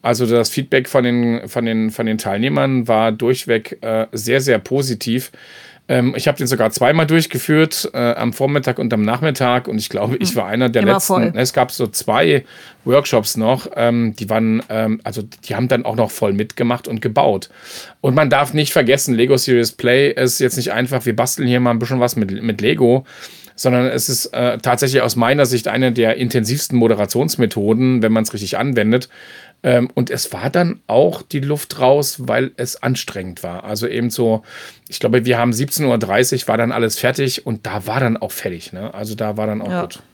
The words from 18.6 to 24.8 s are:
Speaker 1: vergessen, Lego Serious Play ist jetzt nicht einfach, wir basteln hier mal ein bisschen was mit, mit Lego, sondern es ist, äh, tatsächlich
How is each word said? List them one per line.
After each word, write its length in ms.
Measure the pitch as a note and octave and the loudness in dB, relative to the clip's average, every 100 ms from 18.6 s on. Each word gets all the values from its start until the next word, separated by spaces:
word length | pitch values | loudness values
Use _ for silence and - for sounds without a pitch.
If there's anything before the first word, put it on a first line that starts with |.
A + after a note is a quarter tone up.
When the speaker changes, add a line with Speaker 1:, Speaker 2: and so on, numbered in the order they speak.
| D3 | 0
Speaker 1:
vergessen, 420 | - B2 C#3 - A2+ | 2 4 2 2 2
Lego 220 | B2+ C3 | 4 4
Serious 340 | - A#2+ A2+ | 4 2 2
Play 400 | - B2 B2+ C#3+ | 0 2 4 4
ist 280 | C3 B2+ - | 2 0 2
jetzt 180 | B2+ - | 0 0
nicht 160 | G#2+ | -4
einfach, 320 | G#2+ B2 C3 A#2 | -2 -2 -2 -2
wir 100 | A2 | 0
basteln 320 | B2+ - B2+ | 0 0 0
hier 140 | A#2+ | 2
mal 100 | B2 | 2
ein 80 | A#2 | 0
bisschen 220 | A#2+ C3 | 0 0
was 160 | A#2+ A#2+ | 0 0
mit, 260 | G2 G2 | -4 -4
mit 160 | A2+ G2+ | -4 -2
Lego, 460 | G#2+ D#3+ A#2+ C3 - - - - - | 0 2 4 2 0 -16 -20 -20 -20
sondern 320 | - B2+ B2 B2+ | -4 0 2 2
es 220 | B2+ C3 | -2 -2
ist, 180 | B2 - | -4 -4
äh, 300 | B2 B2 A2+ | -2 -2 -2
tatsächlich 460 | B2+ B2 | 0 0